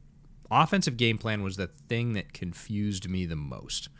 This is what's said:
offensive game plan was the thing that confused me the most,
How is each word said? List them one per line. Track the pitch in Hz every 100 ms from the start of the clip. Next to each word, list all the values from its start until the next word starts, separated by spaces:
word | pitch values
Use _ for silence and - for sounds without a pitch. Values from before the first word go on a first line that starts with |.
| - - - - -
offensive | 120 160 196 170 117
game | 117 110
plan | 113 107
was | 95 95
the | 92 - -
thing | 117 120
that | 107 -
confused | - 90 82 - 104 104 95 92
me | 92 87
the | 80
most, | 71 55 - - - -